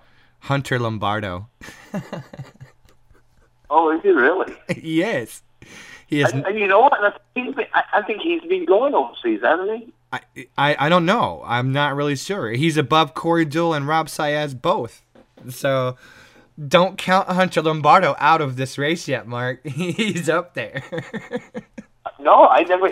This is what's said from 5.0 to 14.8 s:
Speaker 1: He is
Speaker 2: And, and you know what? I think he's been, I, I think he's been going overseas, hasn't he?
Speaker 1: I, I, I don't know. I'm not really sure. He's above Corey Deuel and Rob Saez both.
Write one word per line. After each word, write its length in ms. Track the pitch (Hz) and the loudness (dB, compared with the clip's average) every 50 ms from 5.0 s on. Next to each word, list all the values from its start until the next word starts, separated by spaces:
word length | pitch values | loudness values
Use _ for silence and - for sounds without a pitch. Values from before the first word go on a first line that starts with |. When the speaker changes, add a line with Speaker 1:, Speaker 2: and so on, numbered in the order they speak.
| 180 226 208 135 113 - - - _ _ _ _ - - - - - - - - _ | 0 0 -2 -4 -6 -8 -14 -20 _ _ _ _ -20 -20 -20 -20 -20 -20 -20 -16 _
Speaker 1:
He 140 | - 156 147 | -4 0 0
is 100 | 143 123 | 2 2
Speaker 2:
And, 140 | 123 135 139 | 0 0 -4
and 120 | 190 208 220 | -2 -2 -2
you 80 | 202 | 2
know 140 | 190 196 208 | 4 6 6
what? 120 | 247 285 277 208 | 6 6 4 4
I 80 | 208 202 - - _ _ | 0 -2 -2 -4 _ _
think 140 | - 254 247 | -10 -8 -8
he's 80 | 254 269 | -6 -6
been, 120 | 254 214 - | -6 -6 -2
I, 100 | - 160 - - - | -2 -2 -2 0 -2
I 80 | 202 | -2
think 180 | 208 - 214 190 | -2 -2 -6 -4
he's 220 | 165 165 175 160 | -2 -4 -4 -2
been 240 | 165 165 190 185 165 | -2 -2 -2 0 2
going 260 | 160 196 208 262 294 247 | 4 4 4 4 2 2
overseas, 460 | 165 127 - - - - 117 110 101 | 0 -2 -2 -6 -6 -4 -2 -2 0
hasn't 280 | 117 123 156 175 190 208 220 240 | 2 2 2 2 0 -4 -6 -6
he? 140 | - 247 - _ _ - | -10 -16 -20 _ _ -12
Speaker 1:
I, 80 | 131 120 _ _ - 135 127 _ - - | -12 -12 _ _ -18 -18 -16 _ -2 0
I, 180 | 139 147 147 - | 2 2 2 2
I 100 | 139 156 | 2 2
don't 160 | 180 180 165 | 4 4 4
know. 360 | 170 208 240 - 98 85 73 - | 2 2 2 0 -2 -4 -8 -6
I'm 260 | 85 117 120 123 135 | -4 -2 -2 0 0
not 220 | 131 143 147 143 139 | 0 0 0 0 0
really 200 | 143 147 147 143 | -2 -2 -2 -2
sure. 340 | 135 - - 196 202 135 107 | -4 -6 -8 -6 -6 -4 -4
He's 260 | 113 123 160 170 151 | -2 0 0 0 2
above 380 | 156 147 - 156 160 160 156 - | 0 0 2 2 2 2 0 -2
Corey 320 | - - 165 165 170 165 | -6 -2 0 2 2 0
Deuel 260 | 151 135 165 170 170 160 | 0 -2 -2 0 0 -2
and 140 | 147 139 143 | -2 -2 -2
Rob 200 | 160 160 156 139 | -2 -2 -2 -4
Saez 520 | - - 156 147 147 151 151 143 135 120 | -6 -4 -4 -2 -2 -2 -4 -6 -8 -4
both. 400 | - 175 196 196 | -2 -2 -2 -2